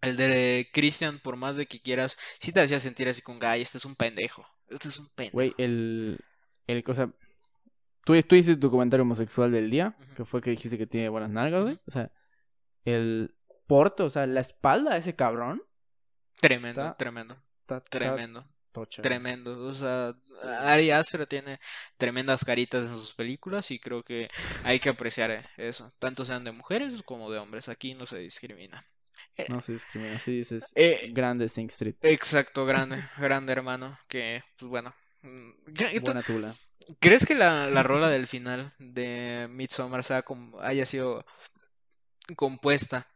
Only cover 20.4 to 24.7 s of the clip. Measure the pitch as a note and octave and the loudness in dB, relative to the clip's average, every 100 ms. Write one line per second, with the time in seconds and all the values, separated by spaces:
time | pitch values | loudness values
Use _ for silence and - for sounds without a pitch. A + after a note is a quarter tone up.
20.4 | B2+ A#2+ C#3 D3 D#3+ D3 - E3+ D3 C#3 | -10 -4 4 6 8 4 4 -2 -6 -8
21.4 | C#3 C3+ - - - _ B2 B2 C3+ C3 | -8 -14 -14 -14 -16 _ -2 -2 0 0
22.4 | - A#2+ B2 B2+ A#2+ A#2 G#2+ - A#2+ C3+ | 2 0 2 0 -2 -8 -12 -8 -8 -8
23.4 | - G3 G3 B2 - A#2+ - A#2+ A2+ - | -6 -6 -6 -10 -8 -10 -6 -8 -8 -8
24.4 | - - B2 | -10 -6 2